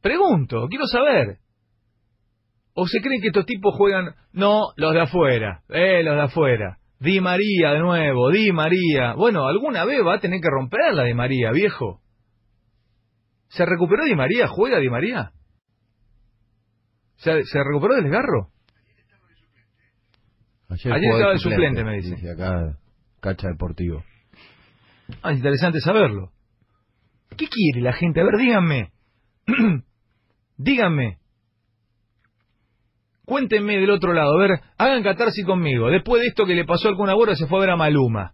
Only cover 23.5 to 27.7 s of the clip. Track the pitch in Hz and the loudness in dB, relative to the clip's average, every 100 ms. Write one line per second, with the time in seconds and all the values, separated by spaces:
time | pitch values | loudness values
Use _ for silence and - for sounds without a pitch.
23.5 | 82 87 82 87 78 - _ _ _ - | -6 -8 -4 -6 -6 -12 _ _ _ -20
24.5 | _ _ _ _ _ - - 180 143 131 | _ _ _ _ _ -20 -10 -4 -2 0
25.5 | 139 170 156 147 214 160 101 90 _ _ | 0 0 0 0 2 2 0 -10 _ _
26.5 | _ _ _ _ _ _ _ _ - 311 | _ _ _ _ _ _ _ _ -10 -8
27.5 | 233 170 | 0 0